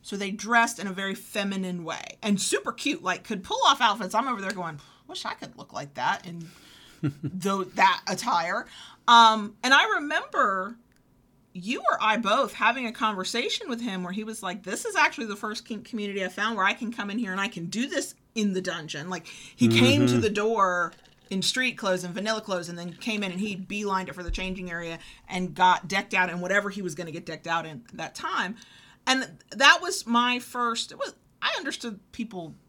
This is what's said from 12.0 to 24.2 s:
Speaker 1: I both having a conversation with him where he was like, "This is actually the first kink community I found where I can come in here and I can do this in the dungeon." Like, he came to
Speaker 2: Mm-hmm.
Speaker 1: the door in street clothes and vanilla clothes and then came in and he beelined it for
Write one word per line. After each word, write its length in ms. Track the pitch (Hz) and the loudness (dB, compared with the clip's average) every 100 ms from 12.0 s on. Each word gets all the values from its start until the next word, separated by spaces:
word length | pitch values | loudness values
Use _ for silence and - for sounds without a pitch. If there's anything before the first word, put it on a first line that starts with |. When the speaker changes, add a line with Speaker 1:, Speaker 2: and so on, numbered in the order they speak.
Speaker 1:
I 160 | 214 220 | 2 2
both 360 | 196 240 247 | 4 2 2
having 340 | - 220 254 240 | 2 2 2 -4
a 40 | |
conversation 800 | 226 220 196 180 233 392 - 392 | -2 -2 0 -4 -2 -2 -4 -4
with 120 | 233 | -6
him 220 | 233 185 | -4 -4
where 100 | 180 | -4
he 100 | 190 | -6
was 180 | 214 220 | -6 -6
like, 220 | 185 185 | -6 -6
"This 220 | 185 214 466 | -6 -6 -2
is 100 | 370 | 2
actually 320 | 302 - 220 | 2 0 -8
the 80 | 202 | -6
first 300 | 214 226 - | -6 -8 -8
kink 200 | 208 - | -10 -8
community 400 | 226 202 196 185 | -6 -4 -4 -4
I 40 | |
found 280 | 190 214 220 | -2 -2 2
where 80 | 190 | 0
I 80 | |
can 180 | 202 220 | 0 -6
come 200 | - 202 | -6 -4
in 80 | 208 | -4
here 120 | 208 | -2
and 100 | 190 | -2
I 60 | 196 | -4
can 200 | - 170 | -4 -6
do 180 | 196 269 | -4 -2
this 280 | 359 - - _ | -2 -4 -12 _
in 200 | 226 208 | 0 0
the 80 | 185 | 0
dungeon." 460 | 185 170 147 151 170 | -2 -6 -8 -8 -6
Like, 200 | 180 - | -8 -10
he 400 | - - - 117 | -18 -20 4 6
came 400 | 226 247 285 285 | 8 6 6 6
to 60 | |
Speaker 2:
Mm-hmm. 80 | 120 | 4
Speaker 1:
the 80 | 226 | 2
door 640 | 208 214 220 190 180 170 - _ _ _ | 2 2 4 4 2 -2 -6 _ _ _
in 140 | 190 | -2
street 340 | - 254 254 240 | 0 0 -2 0
clothes 260 | 202 185 | 0 0
and 100 | 175 | -2
vanilla 280 | 175 208 220 | -4 -2 -2
clothes 280 | 214 180 165 | -2 -4 -4
and 80 | 175 | -10
then 160 | 175 | -10
came 280 | 165 - 208 | -8 -4 -2
in 80 | 196 | -2
and 80 | 175 | -2
he 160 | 214 190 | -4 -4
beelined 540 | 185 208 202 190 185 | -6 -4 -2 -2 -4
it 60 | |
for 80 | 180 | -8